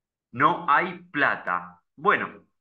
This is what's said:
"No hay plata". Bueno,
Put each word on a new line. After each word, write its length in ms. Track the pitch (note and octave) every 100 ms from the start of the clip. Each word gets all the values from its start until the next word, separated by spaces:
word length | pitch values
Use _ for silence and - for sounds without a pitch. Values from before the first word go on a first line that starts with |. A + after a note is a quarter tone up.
| _ _ _
"No 340 | A#2 D3+ F3 -
hay 300 | D3 F3+ F3+ -
plata". 680 | D3 C3 G2+ - F2+ F2 - _ -
Bueno, 480 | E3 D#3 G2 - _ _